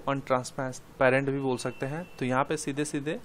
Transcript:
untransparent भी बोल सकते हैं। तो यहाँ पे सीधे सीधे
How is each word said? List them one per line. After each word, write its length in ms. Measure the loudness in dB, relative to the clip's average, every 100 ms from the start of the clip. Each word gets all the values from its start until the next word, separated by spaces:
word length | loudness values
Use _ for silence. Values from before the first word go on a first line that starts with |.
| -2
untransparent 1200 | -2 2 0 0 -4 -6 -6 -10 4 6 6 4
भी 100 | 0
बोल 180 | 0 0
सकते 280 | -2 -4 -4
हैं। 180 | -4 -8 -4
तो 80 | 0
यहाँ 180 | 2 2
पे 120 | 0
सीधे 280 | -2 -4 -2
सीधे 340 | -4 -4 -6